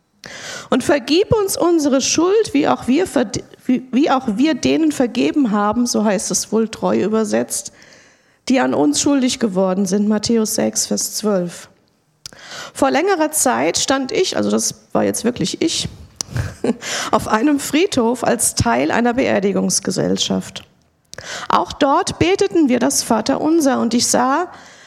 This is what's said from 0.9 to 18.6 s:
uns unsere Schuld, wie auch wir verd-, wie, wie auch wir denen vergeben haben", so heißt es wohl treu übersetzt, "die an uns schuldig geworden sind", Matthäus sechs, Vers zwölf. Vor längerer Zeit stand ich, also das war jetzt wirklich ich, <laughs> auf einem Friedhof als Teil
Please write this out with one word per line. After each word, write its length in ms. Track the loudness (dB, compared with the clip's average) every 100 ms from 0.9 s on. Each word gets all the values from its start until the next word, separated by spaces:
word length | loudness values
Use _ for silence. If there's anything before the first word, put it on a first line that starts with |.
| 0 2 2 4 2
uns 220 | 0 0
unsere 440 | 2 2 2 2
Schuld, 520 | 2 0 2 2 2
wie 140 | 2 2
auch 200 | 0 0
wir 200 | 0 0
verd-, 360 | -2 -2 -6 -12 -10 -2
wie, 200 | -2 0
wie 180 | 0 2
auch 180 | 0 0 0
wir 160 | 0 2
denen 360 | 0 2 2
vergeben 580 | 2 0 0 0 2 2
haben", 340 | 2 0 0 0
so 180 | 0 0
heißt 260 | 0 -2
es 200 | -4 -2
wohl 180 | 0 -2
treu 320 | -2 -2 0
übersetzt, 720 | 0 0 0 -2 -2 -6 -10 -18 -20 -20 -20 _ _ _ 0
"die 120 | 2
an 120 | 2
uns 280 | 2 2 2
schuldig 380 | 2 2 0 0
geworden 460 | -2 0 0 0 0
sind", 220 | 0 2
Matthäus 480 | 0 2 0 0 0
sechs, 300 | -2 -2 -4
Vers 280 | -4 -4 -4
zwölf. 540 | -2 0 -2 -8 -20 _ _ _ _ _ -20 -20 -18 -16 -14
Vor 160 | 0 2
längerer 400 | 2 2 0 0
Zeit 460 | 0 0 0 0 0
stand 340 | 0 -2 0
ich, 260 | -2 -2 0
also 120 | 0
das 240 | 0 -2 -6 _
war 100 | -2
jetzt 200 | 0 0 -4
wirklich 360 | -2 -6 -2
ich, 280 | -2 -2 -6 -12 -20 -14 -8 -6 -6 -4
<laughs> 480 | -4 -4 -6 -8 -2
auf 160 | -2 0
einem 320 | 0 2 0
Friedhof 640 | 0 0 2 2 0 0
als 320 | 0 0 -2
Teil 360 | 0